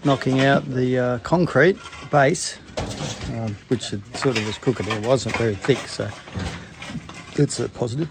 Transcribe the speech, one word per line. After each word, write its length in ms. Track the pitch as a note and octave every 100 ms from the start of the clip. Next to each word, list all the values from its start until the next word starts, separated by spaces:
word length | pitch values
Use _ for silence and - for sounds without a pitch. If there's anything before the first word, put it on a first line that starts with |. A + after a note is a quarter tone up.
knocking 380 | D3 C3+ C3 C3
out 280 | C3+ C#3 D3
the, 300 | B2+ B2+ B2+
uh, 180 | B2 B2
concrete 540 | - E3 E3 - E3 G3+ - - -
base, 480 | D3 C#3 F3+ - - - - - - D3 - -
um, 240 | A#2+ A2+ G#2 -
which 220 | A2+ -
it 100 | G2+ G2+ -
sort 200 | C#3 A2+
of 80 | G#2+
was 140 | G#2
crooked. 280 | - A#2 F#2+
It 160 | A2
wasn't 320 | A2 C3 A2+ -
very 180 | A#2 G2
thick, 240 | - B2 -
so 200 | - G#2+ - - - - - - - - - - - - -
that's 240 | C#3+ -
a 100 | A#2+
positive. 380 | - A#2+ B2+ D#3+